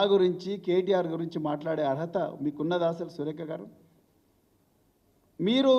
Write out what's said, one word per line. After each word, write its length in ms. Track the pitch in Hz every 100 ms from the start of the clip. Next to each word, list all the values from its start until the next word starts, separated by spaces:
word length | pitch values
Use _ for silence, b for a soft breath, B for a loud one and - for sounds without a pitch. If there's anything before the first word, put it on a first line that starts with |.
| 202
గురించి, 380 | 196 185 175 185 202 185
కేటీఆర్ 440 | 180 185 190 170 165
గురించి 240 | 165 160 151
మాట్లాడే 360 | 147 160 156 143
అర్హత 260 | 135 165 185 160 - 143
మీకున్నదా 440 | 143 156 175 170 170
అసలు 160 | 165 151
సురేఖ 240 | 147 151 156
గారు? 160 | 165 208 - _ _ _ _ _ _ _ _ _ _ _ _ _ _ _ -
మీరు 340 | 175 247 269